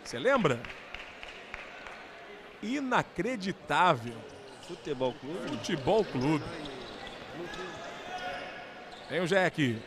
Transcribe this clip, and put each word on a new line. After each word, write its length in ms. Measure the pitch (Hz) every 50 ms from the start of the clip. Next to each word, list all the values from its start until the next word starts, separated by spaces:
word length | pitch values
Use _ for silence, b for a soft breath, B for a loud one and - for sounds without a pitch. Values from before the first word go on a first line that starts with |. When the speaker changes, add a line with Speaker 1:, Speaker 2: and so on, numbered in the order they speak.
| -
Speaker 1:
Você 140 | - - 120
lembra? 420 | 139 233 277 269 208 151 123 117 120 - - - - - - - - - - - - - - - - - - - - - - - - - - - - - - - - - - - - - - - -
Inacreditável. 1500 | 208 254 294 277 262 247 202 151 - - - 175 226 262 233 185 196 180 - - - 147 151 175 185 160 123 113 120 117 113 110 107 - - - - - - - -
Speaker 2:
Futebol 460 | 170 - - 170 147 127 131 127 120
Clube. 360 | - - 131 160 196 220 -
Speaker 1:
Futebol 540 | 294 - - - 196 156 127 131 185 220 202
Clube. 380 | - - 127 123 147 160 147 113 - - - - - - - - - - - - - - - - - - 151 175 170 - - 185 180 165 - - - - - - 719 719 719 740 719 719 - - - - - - - - - - - - - - -
Tem 120 | 131 160
o 60 | 185 165
Jack. 520 | 185 196 185 165 - - 151 127 113 107 -